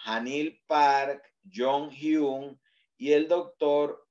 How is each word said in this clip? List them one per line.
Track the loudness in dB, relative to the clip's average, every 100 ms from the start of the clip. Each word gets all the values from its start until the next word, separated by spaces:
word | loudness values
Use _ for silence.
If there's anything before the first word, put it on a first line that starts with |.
Hanil | -6 -6 -4 -6 -6 -8 -2
Park, | 2 4 4 0 -6 _ _ -16
John | -4 0 0 -4
Hyun | -8 -2 0 0 -4 -10 -16 _ _ _ -8
y | 2
el | 2 4
doctor | 0 -2 -2 0 2 0 -6 _